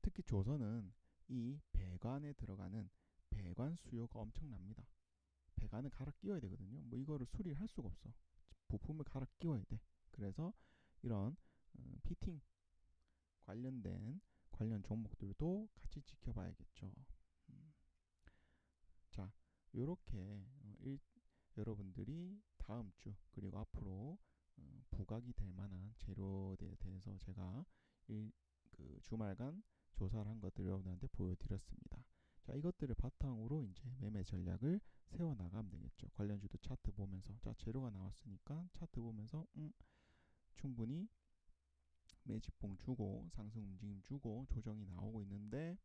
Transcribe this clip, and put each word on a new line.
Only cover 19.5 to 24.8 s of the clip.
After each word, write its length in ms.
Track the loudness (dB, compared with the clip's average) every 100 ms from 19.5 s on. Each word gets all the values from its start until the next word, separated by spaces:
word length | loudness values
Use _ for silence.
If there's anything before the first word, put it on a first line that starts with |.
| _ -6
요렇게, 680 | 0 2 0 -2 -2 -2 -6 -8 -12
어, 120 | -12 -8
일-, 200 | -6 -6 -8 -20 -20 _ _ -2
여러분들이 840 | 0 0 -2 -2 -2 -2 -4 -6 -12 _
다음 340 | -2 -2 -4 -6
주 160 | -8 -8 -8
그리고 280 | -4 -2 -2
앞으로, 600 | -2 -2 -2 -2 -2 -4 -10 _ _ -16
어, 260 | -14 -14